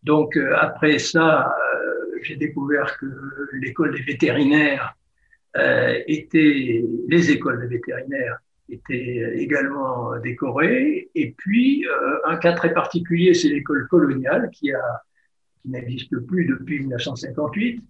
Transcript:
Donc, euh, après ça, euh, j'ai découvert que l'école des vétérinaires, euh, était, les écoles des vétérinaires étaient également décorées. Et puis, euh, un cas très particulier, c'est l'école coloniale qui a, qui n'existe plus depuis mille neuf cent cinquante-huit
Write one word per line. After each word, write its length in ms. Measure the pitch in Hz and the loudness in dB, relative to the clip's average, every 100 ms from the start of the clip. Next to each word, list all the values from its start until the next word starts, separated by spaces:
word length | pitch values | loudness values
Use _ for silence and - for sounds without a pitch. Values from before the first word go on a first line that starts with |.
Donc, 340 | - 151 147 156 | 4 2 4 0
euh, 180 | 135 147 | 2 2
après 420 | 156 - 151 147 | 2 2 2 2
ça, 560 | - 165 165 151 - - - | 2 4 6 4 2 0 0
euh, 440 | 123 - - - - | -2 -2 -4 -6 -8
j'ai 140 | - 143 | -8 -6
découvert 600 | 147 147 139 147 127 - | -4 -4 0 0 0 -6
que 80 | 135 135 139 139 139 | -10 -10 -14 -10 -10
l'école 420 | 131 127 120 151 | -8 -8 -2 -2
des 80 | 120 | 0
vétérinaires, 920 | 135 143 151 135 139 151 151 135 - - _ _ _ _ _ - | -6 0 0 2 4 4 2 0 -6 -12 _ _ _ _ _ 0
euh, 420 | 131 - 123 120 - | 2 2 2 0 -2
était, 800 | 151 - 170 151 143 127 113 117 117 123 | -4 0 4 4 4 2 0 0 -4 2
les 220 | 165 165 | 4 4
écoles 300 | 139 135 117 | 2 0 -4
des 160 | 120 120 | -4 -6
vétérinaires 640 | - 123 135 139 123 - _ _ _ | -6 -10 -6 -6 -4 -6 _ _ _
étaient 640 | - - 127 120 120 113 117 | -18 -8 -6 -4 -4 -4 -4
également 840 | - 143 139 139 131 127 120 120 | -2 0 0 -2 -4 -4 -6 -6
décorées. 920 | 123 120 139 127 165 254 285 - - | -6 -4 -4 0 2 2 2 -2 -4
Et 200 | 170 127 - | -4 -4 -4
puis, 500 | 190 214 262 285 508 | 0 4 4 2 0
euh, 300 | - - 156 | -2 -2 -2
un 120 | 156 170 | -2 2
cas 180 | 170 | 2
très 180 | 170 170 | 2 2
particulier, 640 | 165 170 175 - 170 180 | 0 -2 -4 -2 4 6
c'est 160 | 170 151 | 6 4
l'école 360 | 143 143 143 - | 0 0 -2 2
coloniale 600 | 180 143 131 131 143 - | 4 4 2 0 0 -2
qui 220 | - 143 | -4 -4
a, 300 | 135 120 117 _ _ _ _ _ _ | -2 -4 -6 _ _ _ _ _ _
qui 80 | 127 | -10
n'existe 480 | 127 123 127 - 123 | -8 -6 -8 -6 -8
plus 260 | 120 180 - | -2 0 0
depuis 320 | - 131 147 | -2 -4 -6
mille 100 | 135 | -4
neuf 140 | 120 | -6
cent 140 | 151 123 | -6 -8
cinquante-huit 680 | - 120 151 175 240 233 - | -10 -6 -4 -2 -4 -4 -14